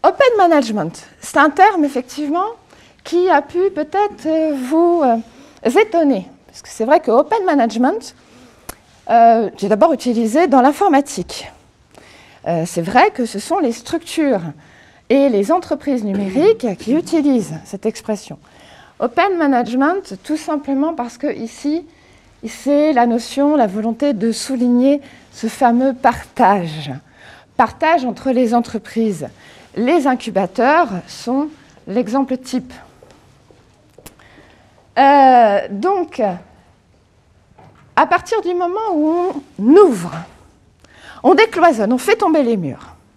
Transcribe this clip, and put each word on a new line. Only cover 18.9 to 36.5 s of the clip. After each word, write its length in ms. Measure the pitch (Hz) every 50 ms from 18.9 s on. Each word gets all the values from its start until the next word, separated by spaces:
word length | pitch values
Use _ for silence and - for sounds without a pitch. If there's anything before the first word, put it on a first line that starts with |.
| _ _
Open 380 | - 240 - - 349 403 381
management, 800 | 339 311 277 269 240 247 233 233 254 277 311 359 403 381 - 196 - -
tout 140 | - 302
simplement 560 | 302 - - 302 294 294 277 277 269 294 320 330
parce 240 | 277 240 240 -
que 180 | - - 294 -
ici, 500 | - 226 226 - - - 285 302 339 302 - _ _ _ _ _ _ _ _ _ _ -
c'est 460 | 226 - - - 269 285 294 302 311 294
la 140 | 240 240
notion, 480 | 240 226 240 233 - - 269 285 294 302
la 120 | 285 233
volonté 460 | 196 185 214 214 233 226 233 285 285 277
de 180 | 190 208 233
souligner 720 | 226 - - - 269 240 247 247 240 240 254 277 294 285 285 - - - - _ -
ce 140 | - -
fameux 460 | 220 - - 269 233 233 240 262 269 247
partage. 1000 | 254 - 240 240 - - - _ - 240 190 202 196 175 160 151 156 143 139 127 147 _ _ _ _ - - - - _ _ _
Partage 480 | - 240 220 - - 330 320 330 320 254
entre 240 | 247 196 - - 269
les 220 | 247 247 254 220 233
entreprises. 720 | 240 233 - - 208 - - - 226 226 220 190 151 147 - - _ - - - - - _ -
Les 300 | - 233 254 339 339 254
incubateurs 800 | 277 254 247 - 233 180 185 196 180 - - 233 262 302 339 339 233 196 175 -
sont 420 | - - - - 233 254 277 302 302 302 - - _ _ _ _
l'exemple 500 | - 190 240 247 208 233 277 269 262 262
type. 360 | 254 254 - - 254 - - - - - - _ _ - _ - _ _ _ _ _ _ _ _ _ _ _ _ _ _ _ _ - _ - _ _ - _ - - - _ _ _ _ _ _ _ _ _ _
Euh, 640 | 226 269 277 285 285 269 262 254 240 233 208 202 202 - -
donc, 520 | 202 196 233 359 403 381 339 330 - - 220 196 175 180 - _